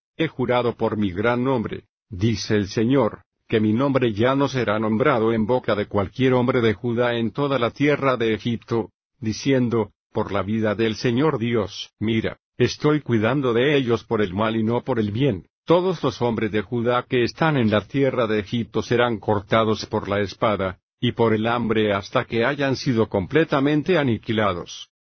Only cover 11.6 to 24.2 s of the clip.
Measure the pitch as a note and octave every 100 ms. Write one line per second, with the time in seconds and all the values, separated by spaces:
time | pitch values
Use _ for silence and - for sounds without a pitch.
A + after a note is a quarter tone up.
11.6 | F#2+ - - - G#2+ A2+ G2 - _ -
12.6 | A#2+ - D3+ D3+ - A2+ A2 C#3+ B2+ A2+
13.6 | C#3 C#3+ A#2+ A2+ - A2+ G2+ F#2+ A2 A2+
14.6 | A2 A#2+ - A#2 G#2+ G#2 C#3 F#2 - _
15.6 | - E3+ F#3 E3+ C3+ - A#2+ A2 A2 G#2+
16.6 | F#2+ A#2+ A#2 B2 - B2+ A#2 - D#3+ C#3+
17.6 | A2 G#2 G2+ C#3 C3+ B2+ A2 G#2+ G2+ A#2+
18.6 | A2 A2 - A#2+ B2 G#2+ - G#2 - A2+
19.6 | A2 G#2 - A2 F#2+ G2+ G2 - A#2 G2
20.6 | F#2+ F2+ _ _ A#2+ A2+ A2+ A2 A#2 A#2+
21.6 | A2 A2 G#2+ G2 - B2+ A#2 A#2 A#2+ C#3+
22.6 | C#3 B2+ C#3+ A2+ G#2 G2+ F2 D3 D#3+ D3
23.6 | C#3 D3+ D3 E3+ C#3 G#2+